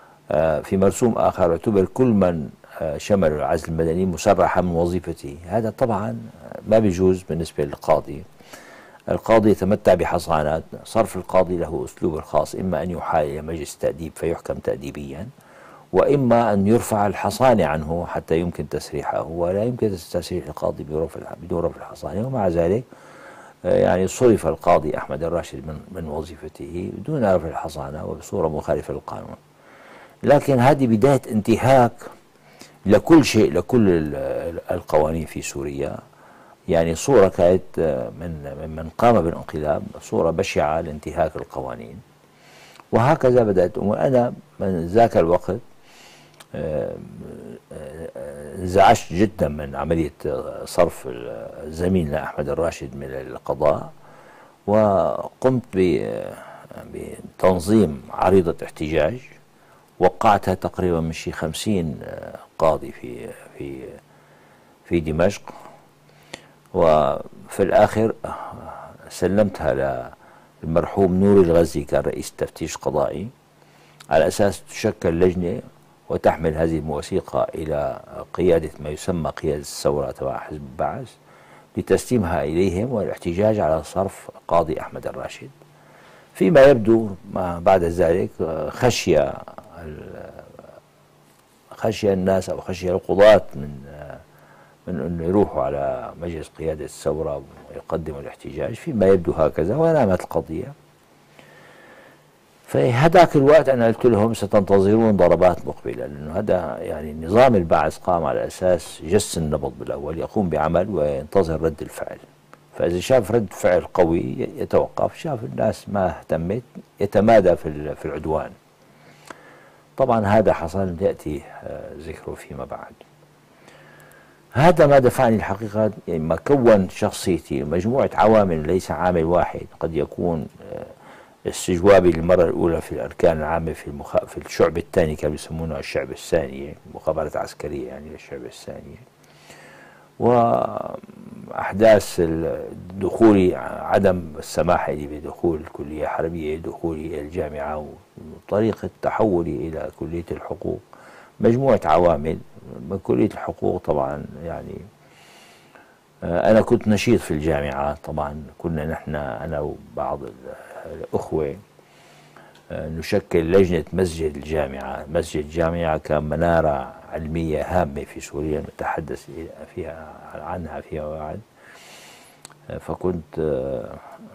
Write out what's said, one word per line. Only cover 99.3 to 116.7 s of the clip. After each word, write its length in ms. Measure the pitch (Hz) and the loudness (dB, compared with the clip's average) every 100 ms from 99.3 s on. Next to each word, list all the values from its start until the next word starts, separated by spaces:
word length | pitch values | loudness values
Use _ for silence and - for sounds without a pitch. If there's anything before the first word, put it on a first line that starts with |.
هكذا، 440 | - 76 - 80 131 | 0 2 2 0 2
ونامت 440 | 165 156 113 90 | 2 4 2 0
القضية. 520 | - - - 80 107 147 _ _ _ _ _ _ - - - - - - - _ _ _ _ _ - | -2 -6 -4 -6 -10 -14 _ _ _ _ _ _ -20 -20 -20 -20 -20 -20 -20 _ _ _ _ _ -4
في 260 | 131 139 | 0 2
هذاك 440 | 120 160 180 165 156 | 4 6 8 8 8
الوقت 320 | 135 151 135 | 8 8 6
أنا 180 | 131 117 | 4 2
قلت 180 | 110 | 4
لهم: 300 | 123 110 110 | 4 4 4
"ستنتظرون 840 | 113 98 107 95 98 95 110 113 98 | 0 0 2 4 4 6 6 4 6
ضربات 500 | 87 85 90 85 - | 6 6 6 4 -2
مقبلة"، 400 | 73 - 58 62 | -8 -8 -8 -8
لأنه 320 | 71 76 82 | -10 -8 -4
هذا، 400 | 107 92 80 50 | 0 0 -2 -8
يعني، 460 | 92 78 78 76 80 | -8 -8 -8 -10 0
نظام 280 | 107 135 | 6 6
البعث 440 | 107 85 85 76 - | 6 4 2 2 -2
قام 260 | - 87 | 0 0
على 220 | 76 60 60 | 0 -2 -4
أساس 560 | - 92 87 - - | -2 0 0 -2 -12
جس 340 | 78 101 - 90 | -2 0 0 -2
النبض 340 | 78 73 69 65 | -2 -2 -4 -8
بالأول، 380 | - 67 73 80 | -8 -8 -8 -8
يقوم 300 | - 113 92 | -6 -2 -2
بعمل 420 | 78 78 85 101 | 0 2 2 0
وينتظر 720 | 90 73 69 73 98 85 78 | 0 -2 -2 -2 0 0 0
رد 220 | 82 73 | -2 -4
الفعل، 360 | 76 - - - - _ _ - _ - | -10 -12 -12 -12 -18 _ _ -20 _ -4
فإذا 220 | 82 90 | -2 -2
شاف 300 | 90 131 104 | 2 2 4
رد 160 | 117 101 | 0 -2
فعل 300 | - 101 90 | -2 2 2
قوي 680 | 80 - 85 85 127 131 120 - | 2 2 2 2 -2 -6 -6 -6
يتوقف، 600 | - 185 143 - 98 - | -2 0 0 0 -4 -4
شاف 280 | 165 127 | -8 -6
الناس 440 | 110 123 117 - - | -6 -2 -2 -2 -6
ما 300 | 101 92 - | -2 -2 -2
اهتمت 440 | - 80 85 110 - | -6 -4 -2 -6 -8